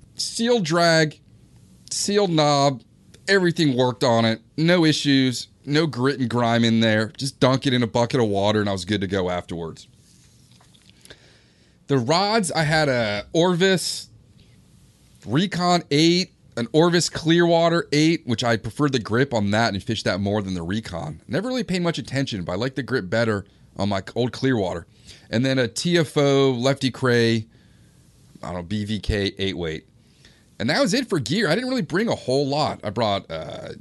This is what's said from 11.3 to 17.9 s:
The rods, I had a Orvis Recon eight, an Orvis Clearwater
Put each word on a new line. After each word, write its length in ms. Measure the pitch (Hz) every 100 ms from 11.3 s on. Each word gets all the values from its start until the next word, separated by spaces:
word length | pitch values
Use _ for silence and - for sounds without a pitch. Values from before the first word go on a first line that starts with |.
| _ _ _ _ _ _
The 100 | 139
rods, 540 | 117 165 202 226 175
I 120 | -
had 240 | 151 160 147
a 380 | 123 110 104 -
Orvis 760 | 170 175 175 190 185 - - - - _ _ - _ _ _ _ _ _ _ -
Recon 580 | 127 196 170 175 175 -
eight, 400 | 143 165 175 185 _ _ -
an 120 | 120
Orvis 360 | 156 175 175 -
Clearwater 800 | - 156 170 170 165 170 170 -